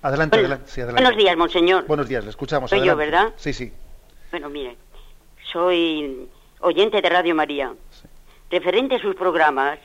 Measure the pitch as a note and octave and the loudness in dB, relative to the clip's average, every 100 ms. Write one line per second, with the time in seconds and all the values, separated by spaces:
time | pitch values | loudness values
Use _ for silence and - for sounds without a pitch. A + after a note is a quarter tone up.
0 | C#3+ C#3 D#3+ A3 D#3+ C3+ - - A#2+ B2 | -2 0 2 4 2 -2 -6 -8 -4 2
1 | B3+ A3 G3 E3+ E3+ F#3 E3+ F#3 - D3+ | 2 4 4 4 0 2 4 2 2 -2
2 | C3 B2+ G#2+ - C3+ D3+ B2+ G3 F#3 D#3+ | 0 -4 -6 -10 -4 -2 0 2 4 2
3 | D3+ E3 G#3+ G#3+ D3 C3+ A#2+ - - - | 2 2 2 -2 -8 -6 -10 -12 -18 -20
4 | _ - - F3 D3 D3 B2+ A#2+ - - | _ -20 -12 -10 -10 -10 -10 -12 -20 -20
5 | - - _ - - E3+ F3 F3 E3+ D#3 | -20 -20 _ -20 -10 -2 2 2 0 -2
6 | C#3+ C3 C3+ - _ _ - C#3+ G#3 G#3 | -6 -10 -14 -20 _ _ -2 2 2 2
7 | F3 F3 E3+ D#3+ D3+ C#3+ C3 - - - | 2 2 2 0 -2 -2 -6 -8 -20 -20
8 | - - - - - F3+ F3+ F3+ C4 B3+ | -20 -20 -20 -20 -6 -4 0 0 0 -2
9 | G#3 F#3 F3+ E3+ D#3 C3+ C#3 D3+ | -2 -2 0 2 2 2 -2 -4